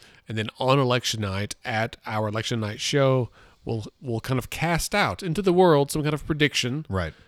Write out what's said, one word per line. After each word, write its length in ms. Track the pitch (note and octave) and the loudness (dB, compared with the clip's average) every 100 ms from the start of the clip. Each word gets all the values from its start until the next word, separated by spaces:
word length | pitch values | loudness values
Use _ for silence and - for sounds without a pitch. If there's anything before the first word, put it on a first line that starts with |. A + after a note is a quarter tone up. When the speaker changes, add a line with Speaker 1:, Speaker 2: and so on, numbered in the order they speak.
| - - - | -16 -20 -8
Speaker 1:
and 120 | A2 | -6
then 100 | A2 - | -6 -2
on 200 | C3 C#3 | 2 4
election 420 | C3 B2 - A2 | 4 2 0 -2
night, 340 | G2+ F#2+ G2+ - - | -2 -4 -6 -8 -6
at 300 | A2 A2+ - - | -4 -4 -6 -6
our 220 | A2 G#2+ | -4 -2
election 320 | G#2+ A2 A#2+ | -2 -2 -2
night 200 | G#2+ A#2 | -4 -4
show, 480 | - D3 C3+ C3 A#2 - - _ - | -2 2 4 4 0 -6 -20 _ -6
we'll, 180 | A2+ G#2 - | -6 -6 -10
we'll 200 | C3 A2+ | -6 -4
kind 180 | - C3 | -2 -2
of 100 | - | -4
cast 460 | - D#3+ E3 - | -4 0 0 0
out 280 | G#3 E3 - | 0 0 -2
into 200 | G3 D#3+ | -4 0
the 100 | F#3+ | 2
world 380 | F3 F#3 D3 C#3 | 6 6 6 4
some 120 | D#3 | 0
kind 120 | D3 | -2
of 120 | D3+ - | -2 -2
prediction 600 | D3+ D3 - B2 C#3 D#3 | 0 0 0 -2 -4 -2
Speaker 2:
Right. 240 | F#2+ E2 - | -2 -2 -6